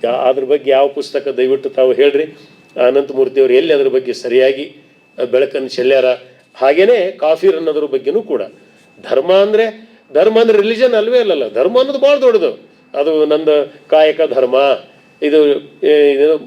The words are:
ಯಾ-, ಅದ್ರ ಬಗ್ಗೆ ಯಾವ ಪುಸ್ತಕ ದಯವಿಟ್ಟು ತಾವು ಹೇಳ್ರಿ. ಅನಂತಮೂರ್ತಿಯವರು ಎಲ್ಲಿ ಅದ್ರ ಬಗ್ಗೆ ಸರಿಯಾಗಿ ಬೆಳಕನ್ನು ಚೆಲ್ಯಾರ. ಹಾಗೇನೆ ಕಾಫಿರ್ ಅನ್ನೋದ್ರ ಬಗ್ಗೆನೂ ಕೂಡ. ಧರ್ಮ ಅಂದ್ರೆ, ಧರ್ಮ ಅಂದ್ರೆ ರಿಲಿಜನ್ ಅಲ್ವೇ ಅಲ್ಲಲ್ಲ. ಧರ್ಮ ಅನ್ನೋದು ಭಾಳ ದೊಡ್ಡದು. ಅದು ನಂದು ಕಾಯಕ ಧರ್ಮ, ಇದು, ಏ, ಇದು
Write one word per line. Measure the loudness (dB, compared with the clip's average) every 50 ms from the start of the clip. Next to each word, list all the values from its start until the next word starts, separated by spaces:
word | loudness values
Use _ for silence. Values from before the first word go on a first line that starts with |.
| -2
ಯಾ-, | -4 -4 0 0 0
ಅದ್ರ | 0 0 -2
ಬಗ್ಗೆ | -2 -2 -2 0 0
ಯಾವ | 2 2 2
ಪುಸ್ತಕ | 0 -2 -8 -10 -6 -8 -8 -6
ದಯವಿಟ್ಟು | -6 -4 -2 -2 -2 -2 -4 -4 -8
ತಾವು | -2 0 0 0 2
ಹೇಳ್ರಿ. | 2 2 2 2 0 -4 -4 -10 -20 -20 -20 -20 _ _ _ _ 0 0
ಅನಂತಮೂರ್ತಿಯವರು | 2 2 0 -2 -2 -2 -2 -2 -2 2 0 2 4 2
ಎಲ್ಲಿ | 2 2 2 0
ಅದ್ರ | 0 0
ಬಗ್ಗೆ | 0 -2 -2 -4 -4 -10
ಸರಿಯಾಗಿ | -8 -6 -2 0 2 2 2 0 -2 -8 -14 -16 -20 _ _ _ _ _ _ _ -8 -6 -2
ಬೆಳಕನ್ನು | 0 -2 -2 -2 -4 -8 -8
ಚೆಲ್ಯಾರ. | -8 -6 -4 0 0 2 2 2 0 -2 -4 -8 -20 -20 _ _ _ _
ಹಾಗೇನೆ | -2 0 0 2 2 2 2 2 0 0 -4
ಕಾಫಿರ್ | -6 -4 -2 -2 -2 0 0 0 0
ಅನ್ನೋದ್ರ | 0 -4 -4 -4 -4 -4
ಬಗ್ಗೆನೂ | -4 -6 -4 -4 -4 -4 -4
ಕೂಡ. | -4 -4 -6 -6 -6 -8 -12 -20 -20 _ _ _ _ _ _ _ -8 -2
ಧರ್ಮ | -2 -2 0 2 2
ಅಂದ್ರೆ, | 2 2 2 2 0 0 -2 -4 -12 -20 _ _ _ _ _ -2
ಧರ್ಮ | 0 0 2 2 2
ಅಂದ್ರೆ | 2 4 2 2
ರಿಲಿಜನ್ | 2 0 0 0 0 0 2
ಅಲ್ವೇ | 0 0 0 0 0
ಅಲ್ಲಲ್ಲ. | 0 0 -2 -2 -4 -4 -2
ಧರ್ಮ | -2 -2 0 2 0
ಅನ್ನೋದು | 0 0 -2 0
ಭಾಳ | 2 2 2 2
ದೊಡ್ಡದು. | 2 2 2 2 0 -2 -4 -6 -18 _ _ _ _ _ -6 -4
ಅದು | -2 0 0 0 0
ನಂದು | 0 0 0 0 2 0 0 0 -4 -10 -20 _ _
ಕಾಯಕ | 2 4 4 2 2 0 -2 -2 0
ಧರ್ಮ, | 0 0 0 2 0 2 0 0 -2 -6 -18 _ _ _ _ _ _
ಇದು, | -4 0 2 4 4 4 2 -2 -4 -14 -14 -4 0
ಏ, | 2 2 4 4 2 2
ಇದು | 2 2 0 0 -2 -4